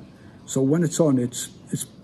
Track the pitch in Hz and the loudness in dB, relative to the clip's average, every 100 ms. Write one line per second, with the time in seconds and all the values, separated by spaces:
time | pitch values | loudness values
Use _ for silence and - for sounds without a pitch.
0 | - - - - - 135 135 165 160 - | -18 -20 -20 -20 -6 -2 2 2 0 2
1 | 160 131 123 - - - - - - - | 2 2 -2 -6 -12 -14 -10 -10 -10 -14